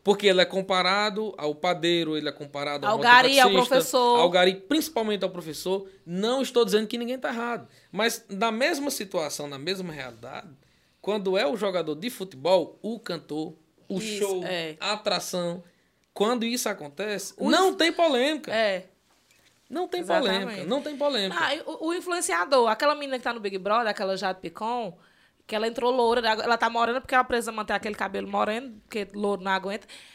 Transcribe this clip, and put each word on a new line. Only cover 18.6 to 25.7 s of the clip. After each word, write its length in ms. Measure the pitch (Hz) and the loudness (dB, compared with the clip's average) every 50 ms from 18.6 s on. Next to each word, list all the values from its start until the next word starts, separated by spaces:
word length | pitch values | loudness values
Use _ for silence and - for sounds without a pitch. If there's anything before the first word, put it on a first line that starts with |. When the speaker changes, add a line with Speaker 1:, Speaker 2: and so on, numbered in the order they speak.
| 226 208 190 180 180 - _ _ _ _ _ _ _ _ _ _ _ _ _ _ _ _ | 0 0 0 -2 -6 -12 _ _ _ _ _ _ _ _ _ _ _ _ _ _ _ _
Speaker 1:
Não 200 | 233 320 359 349 | -6 -6 -6 -4
tem 120 | - 359 | -4 -6
Speaker 2:
Exatamente. 400 | 330 285 - - 277 202 190 196 196 | -2 0 0 2 2 2 0 0 -2
Speaker 1:
polêmica, 200 | - - - 139 | -4 -8 -8 -4
não 160 | 165 233 285 285 | -2 -2 -2 -2
tem 140 | 302 302 | -6 -6
polêmica. 440 | 254 285 285 277 226 196 190 185 349 | -2 -2 0 0 0 -2 -2 0 0
Speaker 2:
Ah, 120 | 330 285 277 320 - | 0 0 0 -2 -6
o, 220 | - 320 - - 320 | -10 -10 -6 -4 -4
o 60 | 339 | -4
influenciador, 760 | 370 359 359 349 349 - - 339 339 359 302 277 262 240 226 | -4 -4 -4 -4 -4 -2 -2 -2 -2 0 2 4 4 4 4
aquela 240 | 220 220 302 294 294 | 2 2 2 0 0
menina 240 | 294 285 277 262 247 | 0 -4 -6 -6 -6
que 60 | 233 | -4
tá 80 | 247 233 | -6 -8
no 80 | 233 | -6
Big 160 | 208 202 196 190 | -6 -6 -8 -6
Brother, 300 | 180 202 208 233 240 214 | -2 0 0 2 2 0
aquela 280 | 202 - 214 190 190 | -2 -2 -4 -4 -4
Jade 220 | 185 202 190 185 185 | -2 -4 -4 -6 -6
Picon, 560 | - 175 165 - 214 220 240 247 233 190 165 - _ _ _ _ _ _ _ _ _ | -10 -14 -10 -8 -6 -6 -4 -4 -6 -8 -10 -14 _ _ _ _ _ _ _ _ _
que 80 | - 214 | -6 -4
ela 120 | 214 214 | -2 -2
entrou 240 | 226 | -2